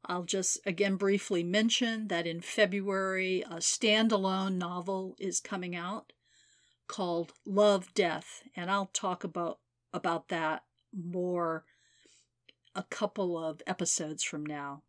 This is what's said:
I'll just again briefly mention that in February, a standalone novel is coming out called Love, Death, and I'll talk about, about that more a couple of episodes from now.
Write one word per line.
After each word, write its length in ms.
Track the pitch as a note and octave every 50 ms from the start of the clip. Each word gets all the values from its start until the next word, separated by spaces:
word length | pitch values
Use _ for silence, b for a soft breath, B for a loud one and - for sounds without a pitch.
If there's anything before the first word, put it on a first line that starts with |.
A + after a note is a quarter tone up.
| - -
I'll 140 | F3+ F3+
just 380 | F3+ E3+ - F#3+ F#3 - - - -
again 300 | G3 F3 E3+ G3+ G3 F#3+
briefly 480 | F3+ G3+ G3 G3+ G3+ - - G3+ E3+
mention 640 | E3+ F3 F#3 G#3+ A3 A3+ - - B3+ A#3 A3+ A3 A3 G3+
that 200 | F3+ E3 E3+ E3+
in 120 | E3 E3+
February, 1000 | E3+ - - - G#3+ F#3 F#3+ G3+ F#3+ G3+ G3 F#3+ F#3+ F#3+ F#3+ F#3 F#3+ F#3 F#3 F3+
a 140 | - - E3+
standalone 960 | E3+ - - - - - G#3+ G#3+ A3 A3+ A3+ A3 G3 F#3+ F#3+ F#3+ F#3+ F#3+ G3 F#3+
novel 640 | F3+ F3+ F3 F3+ F3+ E3+ F#3 G3 F#3+ F#3+ F#3 - -
is 220 | - F#3+ F3 -
coming 340 | - - G#3 F#3 F3+ F3+ F3
out 380 | F3 E3+ F3+ G#3 - - - _ b b b b b b b b b b b b b _
called 460 | - - - F#3+ F3 E3+ E3+ E3+ - - _ _
Love, 480 | G#3 F#3+ G3+ G#3 G#3 G3+ F#3+ F#3 -
Death, 520 | _ - F#3+ E3+ D#3 D#3+ - - - - - - _
and 160 | F3+ F3 F3+
I'll 200 | G3 G3+ G3 F#3+
talk 320 | - - - F#3+ F3+ - -
about, 340 | F3 - F3+ E3+ E3 - _ _ _ _ _ _ _
about 360 | - E3 - F3+ E3+ E3 - -
that 340 | F#3 E3 D#3+ D#3 D#3 - _ _ _ _ _ _
more 720 | - G3 E3 F3 F3 F3+ F3+ F3+ F3+ F3 E3+ E3 D#3+ D#3+ b b b b b b b b b b b b b b _ _ _ - _ _ _ _
a 120 | _ G3 F#3+
couple 520 | _ - - A3 G3+ _ A3 F#3+ F3+ E3+
of 260 | E3 E3 D#3+ D#3 D#3+ -
episodes 560 | - F#3 - F3+ D#3+ - - E3 D3+ D#3 D3
from 240 | - - - D3+ D3+
now. 360 | D3+ D3 D3 C#3+ C#3+ C#3 D3 _